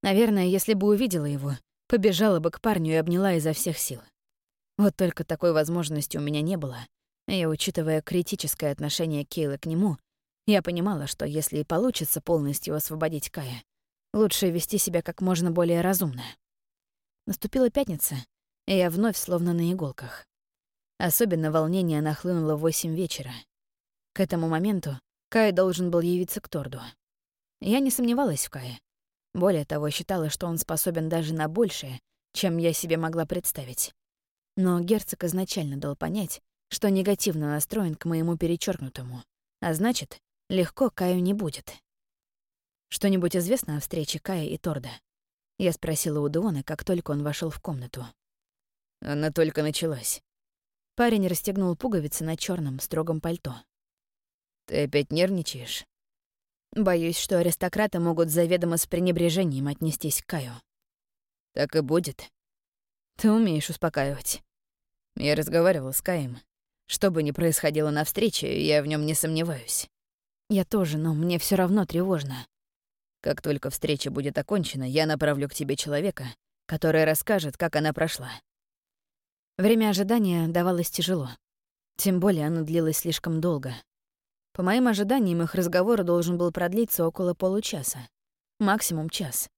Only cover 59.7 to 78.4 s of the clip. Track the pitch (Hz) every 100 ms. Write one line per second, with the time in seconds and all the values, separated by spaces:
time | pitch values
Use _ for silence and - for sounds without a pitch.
59.7 | 147 160 151 156 - - 170 127 120 _
60.7 | _ _ _ _ _ _ _ _ - 147
61.7 | 156 139 160 170 - - _ _ _ _
62.7 | _ _ _ _ - 220 220 220 156 -
63.7 | 165 165 - 139 139 - - - _ _
64.7 | _ _ _ _ - 143 151 156 165 170
65.7 | 175 131 135 - 175 135 123 _ _ _
66.7 | _ _ - 196 165 151 143 165 151 160
67.7 | 151 151 147 151 - 214 - - 135 151
68.7 | 147 147 151 151 156 165 160 170 143 117
69.7 | - - _ _ _ _ _ _ 202 185
70.7 | 220 175 151 160 151 170 175 - 190 180
71.7 | 208 180 165 185 180 139 127 120 _ _
72.7 | _ _ _ _ _ 156 147 - 143 -
73.7 | - 151 147 139 139 143 139 139 208 160
74.7 | 135 131 139 156 151 147 143 139 - 139
75.7 | 139 - 143 147 - 127 113 _ _ _
76.7 | 160 160 156 156 156 - 202 156 - 170
77.7 | 151 156 147 160 - 127 -